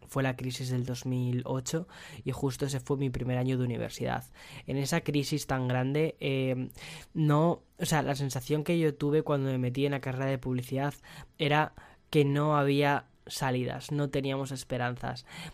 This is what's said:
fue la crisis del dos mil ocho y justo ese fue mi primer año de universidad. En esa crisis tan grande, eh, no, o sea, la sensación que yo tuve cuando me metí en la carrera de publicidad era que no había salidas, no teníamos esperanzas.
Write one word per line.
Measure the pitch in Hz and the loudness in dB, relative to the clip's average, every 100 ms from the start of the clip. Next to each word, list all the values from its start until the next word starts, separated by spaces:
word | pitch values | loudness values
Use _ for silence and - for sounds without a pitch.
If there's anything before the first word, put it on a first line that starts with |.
| - | -6
fue | 139 | -2
la | 131 127 | 0 -2
crisis | 127 123 127 | -6 -6 -2
del | 127 | -2
dos | 127 123 131 | -2 -4 -2
mil | 123 123 123 - | 0 0 0 -2
ocho | 131 127 160 180 - - - | -4 -2 -4 -4 -12 -18 -10
y | 139 | -6
justo | 120 139 123 139 | -2 -2 -2 -2
ese | 139 | -2
fue | 127 139 | -2 0
mi | 135 | 0
primer | 127 123 127 | -2 0 0
año | 127 127 | 2 2
de | |
universidad. | 123 117 110 - 127 120 - - - - - | 0 -2 -4 -4 -4 -4 -6 -16 -18 -12 -4
En | 139 | -2
esa | 135 170 | 0 0
crisis | - 147 131 147 - | 0 0 0 -2 0
tan | 131 127 | 0 2
grande, | 127 131 147 160 - | 2 2 2 0 0
eh, | 143 135 131 127 127 - - - - | -2 0 0 -2 -4 -10 -16 -16 -6
no, | - 151 147 170 - _ - | 2 6 6 4 2 _ -6
o | 165 | 0
sea, | 156 | 2
la | 135 139 | 2 0
sensación | 139 127 - 151 | -2 -2 0 0
que | 147 170 | 2 4
yo | 156 | 2
tuve | 143 147 156 | 2 2 2
cuando | 151 143 135 | 4 2 2
me | 127 | 0
metí | 123 127 143 | 0 2 2
en | |
la | 139 | 0
carrera | 135 131 135 | -2 -2 -2
de | 135 | -2
publicidad | 131 127 123 135 143 - - - - - | 0 -2 -2 -2 -2 -4 -12 -18 -14 -2
era | 147 151 151 - - - _ | 2 4 2 -4 -20 -20 _
que | 156 | 4
no | 143 143 151 147 | 4 4 4 4
había | 143 139 143 143 - _ - | 4 4 4 2 -2 _ -12
salidas, | - 135 127 123 127 - | -4 -2 0 -2 -4 -4
no | 147 143 | -2 0
teníamos | 139 135 135 135 | 0 -2 -2 -4
esperanzas. | 131 - 127 123 123 123 123 - - 165 | -6 -6 -2 -2 -4 -6 -8 -10 -14 -14